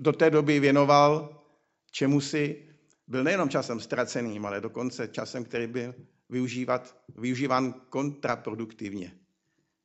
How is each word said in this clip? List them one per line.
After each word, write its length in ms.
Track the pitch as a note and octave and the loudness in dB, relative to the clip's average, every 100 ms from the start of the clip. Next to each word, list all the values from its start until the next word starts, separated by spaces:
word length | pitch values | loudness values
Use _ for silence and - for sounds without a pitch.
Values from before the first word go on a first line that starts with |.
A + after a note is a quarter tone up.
do 120 | D#3 | 0
té 180 | - D#3+ | 4 4
doby 300 | D3+ C#3+ D3 | 4 4 4
věnoval 800 | C#3 C#3 C#3+ C#3+ D3 D3+ D#3+ - _ _ _ _ _ | 6 6 6 8 6 4 -4 -16 _ _ _ _ _
čemusi, 720 | - C#3 C#3+ C#3 D#3 D3 D3+ - _ _ _ _ | -2 2 2 2 -2 -2 -4 -14 _ _ _ _
byl 160 | B2+ | -2
nejenom 240 | C#3 G3 D#3 | 0 0 0
časem 320 | C#3 C3 A#2 | -2 -4 -8
ztraceným, 680 | - B2 A#2+ C3 A#2+ G#2 G#2 | -6 -4 -2 -4 -6 -6 -6
ale 140 | G2+ | -6
dokonce 480 | A2 G#2+ B2 - A2+ | -8 -8 -8 -6 -10
časem, 360 | B2 A2 C3 | -8 -10 -10
který 220 | A#2 A#2+ A#2 | -8 -6 -6
byl 280 | B2 A#2+ B2+ - _ _ | -6 -10 -14 -20 _ _
využívat, 680 | B2+ B2+ A#2+ B2 B2+ - _ - | -6 -6 -6 -2 -4 -4 _ -20
využíván 640 | - A#2+ B2+ C#3 B2+ C3 | -10 -6 -4 0 0 0
kontraproduktivně, 1500 | - _ C3 C#3+ C#3+ B2+ A#2 - G#2+ A2+ - G#2 G2 F#2 - _ _ _ _ _ _ | -6 _ -6 -4 -4 -6 -4 -6 -10 -10 -10 -10 -10 -12 -16 _ _ _ _ _ _